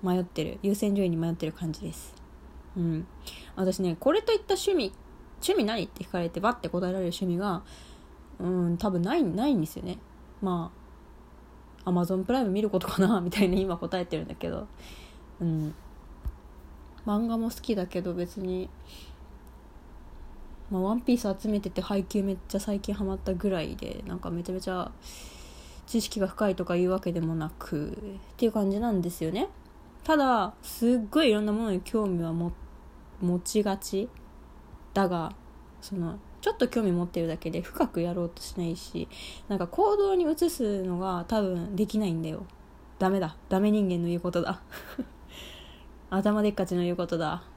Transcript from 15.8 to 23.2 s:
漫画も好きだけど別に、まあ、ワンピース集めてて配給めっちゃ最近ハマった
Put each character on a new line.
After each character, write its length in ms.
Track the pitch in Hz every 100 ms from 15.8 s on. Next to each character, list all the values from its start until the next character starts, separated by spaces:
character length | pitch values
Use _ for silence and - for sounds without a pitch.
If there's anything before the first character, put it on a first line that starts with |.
| - - - - - - - - - - - - -
漫 220 | 208 226
画 100 | 226
も 120 | 226
好 100 | -
き 160 | - 214
だ 120 | 180
け 140 | 185
ど 120 | 180
別 260 | 175 175 -
に、 300 | 185 185 185 - - - - - - - - - - - - - - - - - - - -
ま 100 | 190
あ、 20 |
ワ 120 | 190
ン 80 | 226
ピ 120 | 247
ー 40 | 240
ス 240 | 214 196
集 60 | 214
め 140 | 208
て 80 | 202
て 120 | 180
配 220 | 180 196
給 180 | 185 208
め 100 | 196
っ 40 | 190 -
ち 60 | 196
ゃ 40 |
最 220 | 202 202
近 120 | 202
ハ 120 | 202 190
マ 80 |
っ 40 |
た 160 | 190